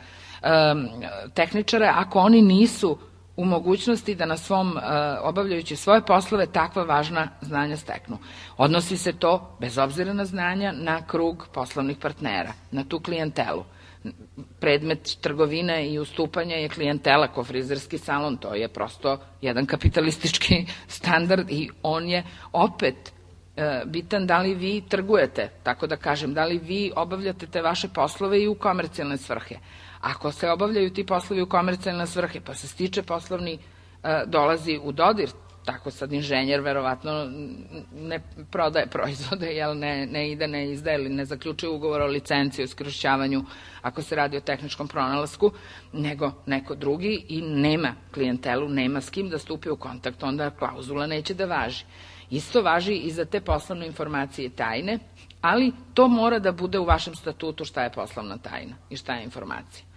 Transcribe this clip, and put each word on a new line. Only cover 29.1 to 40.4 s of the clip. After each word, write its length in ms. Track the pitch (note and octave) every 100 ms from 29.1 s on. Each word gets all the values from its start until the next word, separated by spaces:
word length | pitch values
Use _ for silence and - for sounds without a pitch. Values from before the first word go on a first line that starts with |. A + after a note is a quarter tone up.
| C#3+
svrhe. 380 | - A2+ - - - - - -
Ako 300 | C3 C3+ D3
se 180 | D3 E3+
obavljaju 440 | E3+ G#3 A3 F#3
ti 120 | F#3 -
poslovi 360 | F3+ F3+ F#3+
u 80 | F3+
komercijalne 580 | F3+ F3+ F3+ F#3+ F3 E3+
svrhe, 320 | F3+ F3 -
pa 140 | -
se 140 | B2+ C#3
stiče 360 | - F#3 G3+
poslovni, 560 | F3 E3+ - F3+ F3 D#3+ - - - -
e, 200 | D#3+ D#3 -
dolazi 540 | E3 D3 E3 D#3+ D3+
u 80 | D3
dodir, 380 | C#3 F3 G#3+ C3+ - - - -
tako 240 | B2+ C#3+
sad 220 | - C#3
inženjer 480 | C#3+ C#3+ C3+ C3+ C#3+
verovatno 500 | C#3+ C#3 C3 B2+ D3+
n-, 380 | D3+ C#3 C#3+ C#3+ - - D#3+ D3
ne 260 | C3 D#3+ D#3+ - - D3
prodaje 360 | F3+ D#3+ D#3 B2
proizvode, 600 | D3 C#3+ C#3 C3+ F#3 E3
jel, 240 | D#3 D3+ D3+
ne, 280 | D3 C#3+ C#3
ne 260 | D3 D3+
ide, 160 | D3+